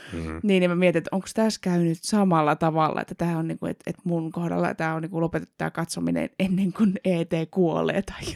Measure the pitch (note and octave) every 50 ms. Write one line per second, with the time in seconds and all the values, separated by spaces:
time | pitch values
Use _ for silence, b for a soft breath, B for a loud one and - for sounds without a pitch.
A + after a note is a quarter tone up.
0 | B B B E3+ D#3+ D#3+ D#3 E2 - G#3 G3 F#3 F3+ F3+ F3 F3 F#3 F3+ E3+ E3
1 | D#3+ - - F#3+ F#3 - - - A3 A3 G#3+ - - F#3 F3+ F3 E3+ E3 E3 D#3
2 | - - - G#3 G3+ F#3+ E3+ D#3+ D3+ D3 D3+ D3+ - D#3+ D#3 D#3+ D#3 D3+ - -
3 | - - - - E3+ E3+ E3+ D#3+ D#3+ E3 E3 - - E2+ - - - - F3 -
4 | - F3+ E3+ E3 D#3+ D#3+ D#3+ E3+ E3+ E3+ F3 F3+ F3 E3+ - - E3 D#3+ D#3+ D#3+
5 | E3 D#3+ G3 E3 E3 E3 - D#3+ E3 - _ - - D#3+ - - E3 - - F#3
6 | F3 - - E3 - - _ - F#3+ F#3+ F#3 F3 G3 F3+ E3+ - A3 G#3 F#3 G3+
7 | - F#3+ F3+ E3 E3 E3+ - E3 D#3+ D#3 - F#3+ F#3 E3 D#3 E3 E3 D#3+ D#3 F3
8 | G3+ - - - - - -